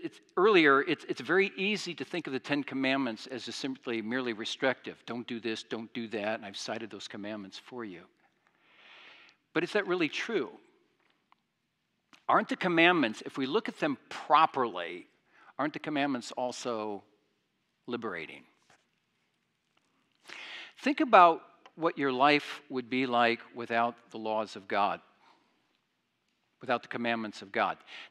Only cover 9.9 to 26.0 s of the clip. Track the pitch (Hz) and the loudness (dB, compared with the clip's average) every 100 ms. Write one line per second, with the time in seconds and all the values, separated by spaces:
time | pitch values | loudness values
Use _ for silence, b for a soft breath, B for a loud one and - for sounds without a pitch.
9.9 | 180 156 - - 214 107 - _ _ _ | 2 0 -2 -4 -2 -4 -8 _ _ _
10.9 | _ _ _ _ _ _ _ _ _ _ | _ _ _ _ _ _ _ _ _ _
11.9 | _ _ - - 151 - - 190 165 170 | _ _ -8 2 2 2 -2 0 4 6
12.9 | 180 120 110 - - 131 185 - - 156 | 6 2 -2 -10 -6 -2 -2 -4 -4 -4
13.9 | 131 - - - 151 156 139 120 90 85 | -4 -10 -10 4 6 6 2 -2 -2 -8
14.9 | 87 - _ _ b b b 147 151 - | -8 -14 _ _ b b b -6 -6 -4
15.9 | 147 143 127 - - 127 117 131 113 107 | -2 0 -2 -6 -6 -6 -4 -4 -4 -4
16.9 | 101 - _ _ _ _ _ _ _ - | -8 -12 _ _ _ _ _ _ _ -8
17.9 | 120 113 87 78 73 - _ _ _ _ | -6 -4 -6 -10 -14 -20 _ _ _ _
18.9 | _ _ _ _ _ _ _ _ _ _ | _ _ _ _ _ _ _ _ _ _
19.9 | _ _ _ - B B B B B 262 | _ _ _ -18 B B B B B -2
20.9 | 294 294 214 175 160 - _ - - 165 | 0 8 10 10 8 -2 _ -20 -4 -2
21.9 | - 139 127 143 147 - - - 131 120 | 0 0 4 6 6 2 -12 -10 -8 -4
22.9 | 127 131 120 117 117 - - 117 117 120 | -2 2 4 4 2 -4 -12 -2 0 0
23.9 | 120 - 113 110 110 104 107 98 101 101 | -2 -14 -8 -4 -2 -4 -8 -2 2 2
24.9 | 85 - _ b b b b _ _ _ | 0 -10 _ b b b b _ _ _
25.9 | _ | _